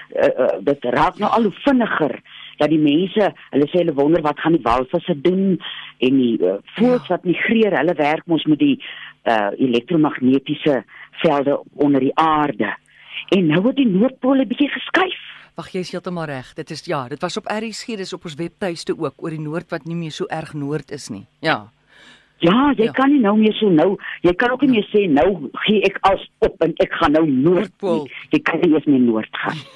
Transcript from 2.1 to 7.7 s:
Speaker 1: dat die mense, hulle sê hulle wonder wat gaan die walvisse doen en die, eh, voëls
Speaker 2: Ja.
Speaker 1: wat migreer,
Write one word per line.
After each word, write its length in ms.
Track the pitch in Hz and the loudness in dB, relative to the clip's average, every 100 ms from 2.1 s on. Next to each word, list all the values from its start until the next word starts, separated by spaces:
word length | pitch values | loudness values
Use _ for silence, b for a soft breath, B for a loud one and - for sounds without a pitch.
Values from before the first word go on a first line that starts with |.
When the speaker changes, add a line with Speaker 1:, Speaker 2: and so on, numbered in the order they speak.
| - B B B - | -4 B B B -4
Speaker 1:
dat 120 | 147 | 0
die 100 | 156 | 2
mense, 540 | 151 147 185 214 185 - B | 4 2 0 0 0 -2 B
hulle 180 | 135 143 | -2 0
sê 100 | 180 | 0
hulle 140 | 170 | 0
wonder 280 | 139 143 170 | 0 2 2
wat 180 | 151 143 | 0 -2
gaan 120 | 165 | 0
die 80 | 165 | 2
walvisse 580 | 117 123 127 175 - 151 | 2 0 0 -4 -4 -2
doen 380 | 156 185 196 170 B B B - | 0 2 0 0 B B B -4
en 180 | 127 135 | 2 2
die, 200 | 123 107 90 | 2 2 0
eh, 60 | 101 | -2
voëls 440 | - - 240 247 - | -8 0 2 2 0
Speaker 2:
Ja. 80 | 170 | -4
Speaker 1:
wat 80 | |
migreer, 540 | 180 165 - 226 214 | -2 -2 0 2 2